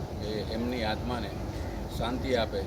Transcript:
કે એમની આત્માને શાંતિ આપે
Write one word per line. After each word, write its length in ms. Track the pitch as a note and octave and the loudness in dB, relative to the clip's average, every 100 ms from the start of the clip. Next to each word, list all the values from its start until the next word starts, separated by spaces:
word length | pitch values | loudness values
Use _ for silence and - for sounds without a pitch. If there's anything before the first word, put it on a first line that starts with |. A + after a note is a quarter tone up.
| - - | -4 -4
કે 80 | G#2 | -2
એમની 560 | G#2+ G2 A2 A#2+ B2 | -2 0 0 0 0
આત્માને 460 | G#2+ G#2+ A#2+ A#2+ G#2 - - - - - - - | 0 0 0 0 -2 -4 -4 -2 -2 -4 -2 0
શાંતિ 380 | A2+ B2 C3+ A#2+ | 0 0 4 4
આપે 240 | A2 G2+ | 4 2